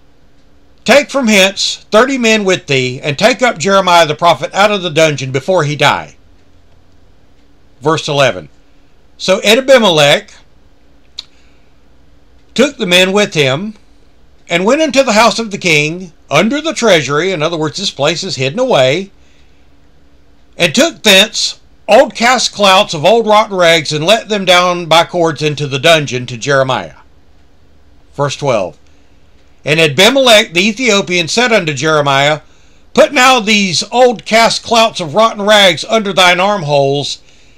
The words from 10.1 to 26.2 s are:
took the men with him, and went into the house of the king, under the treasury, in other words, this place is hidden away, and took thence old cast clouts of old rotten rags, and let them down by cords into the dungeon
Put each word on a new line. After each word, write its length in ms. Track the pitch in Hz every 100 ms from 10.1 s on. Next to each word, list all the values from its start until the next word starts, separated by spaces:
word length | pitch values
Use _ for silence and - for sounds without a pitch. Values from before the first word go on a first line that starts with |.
| 175 - - _ _ _ _ _ _ _ - - _ - _ _ _ _ _ _ _ _ _ _
took 240 | - 285 285
the 80 | 196
men 260 | 175 185
with 220 | 196 208
him, 420 | 160 135 135 214 214 - _ _ _ _ _ -
and 160 | 170 190
went 160 | 285
into 220 | 311 262
the 100 | 247
house 260 | 208 233 208
of 120 | 226
the 60 | 190
king, 540 | 175 151 151 175 185 - -
under 300 | 147 208 285
the 140 | 320
treasury, 580 | 277 226 170 131 147 180
in 100 | 180
other 160 | 156 170
words, 200 | 156 -
this 120 | 196
place 340 | - 143 165
is 120 | 190 131
hidden 240 | 131 175
away, 520 | 254 170 131 160 196 _ - _ - - - - _ _ _ _ _ - - -
and 180 | 170 147
took 280 | 330 220
thence 560 | 214 190 214 - - - _ _ -
old 260 | 214 277
cast 400 | - 233 254 -
clouts 400 | - 202 190 208
of 120 | 165 160
old 200 | 233 214
rotten 300 | 208 220 190
rags, 360 | 170 165 147
and 140 | 151 165
let 240 | 226 196
them 160 | 214 185
down 400 | 180 180 175 170
by 180 | 165
cords 380 | 160 180 165 147
into 240 | 151 143 147
the 140 | 135
dungeon 460 | 147 160 139 123